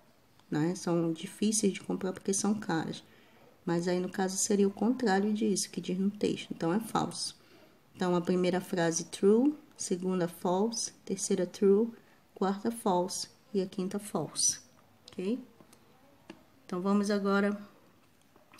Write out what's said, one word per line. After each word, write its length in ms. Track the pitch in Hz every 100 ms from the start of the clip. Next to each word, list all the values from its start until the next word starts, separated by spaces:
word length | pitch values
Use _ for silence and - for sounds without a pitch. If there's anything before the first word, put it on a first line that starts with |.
| _ _ _ _ _
né, 240 | 151 160 185
são 380 | - 170 165
difíceis 580 | 165 - - 208 220 196
de 80 | 185
comprar 320 | - 185 190
porque 220 | 185 -
são 200 | 196 202 208
caras. 460 | - 165 - - - - - - - -
Mas 220 | - 170 180
aí, 140 | 180
no 80 | 185
caso, 300 | - 185 190
seria 280 | - 202 196
o 60 |
contrário 640 | 202 208 254 233 190 202
disso 360 | 214 214 190 -
que 120 | -
diz 180 | 175 180
no 100 | 196
texto. 380 | 202 180 170 -
Então, 200 | - 165
é 80 | 196
falso. 560 | 226 - 156 - - - - - - - _
Então, 220 | - 185 175
a 60 |
primeira 400 | 170 180 180 180
frase, 420 | - 185 165 165
true, 500 | 170 - 196 220 277 302 - -
segunda, 500 | - 180 185 185 175
false, 680 | - 190 180 220 233 - -
terceira, 420 | - 196 - 196 180
true, 440 | - 196 196 233 - - - _
quarta, 380 | - 190 196 226
false 560 | 233 220 180 180 - - - _
e 60 | 202
a 80 | 180
quinta, 320 | - 185 202
false, 600 | 208 190 151 - - - - - - - -
OK? 260 | - 185 254 - - - - - - - - - - - - -
Então, 140 | 180
vamos 320 | 190 202 202
agora 500 | 202 196 196 202 208 - - - _ _ _ _ - _ -